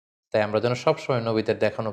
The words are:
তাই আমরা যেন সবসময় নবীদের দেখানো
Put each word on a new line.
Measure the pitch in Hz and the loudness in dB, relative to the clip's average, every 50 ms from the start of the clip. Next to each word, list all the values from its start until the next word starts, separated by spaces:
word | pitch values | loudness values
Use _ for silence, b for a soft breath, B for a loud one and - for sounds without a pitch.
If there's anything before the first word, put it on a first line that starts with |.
| _ _ _ _ _ _ | _ _ _ _ _ _
তাই | - 110 | 0 0
আমরা | 104 104 104 107 | 2 2 2 0
যেন | 107 120 123 | 2 0 0
সবসময় | 120 - 160 151 - - - 135 120 | 0 0 0 0 0 0 -2 -2 0
নবীদের | 113 113 113 110 107 - 107 101 | 0 0 0 0 0 0 0 0
দেখানো | 110 104 - - 110 110 | 0 0 0 -2 -6 -6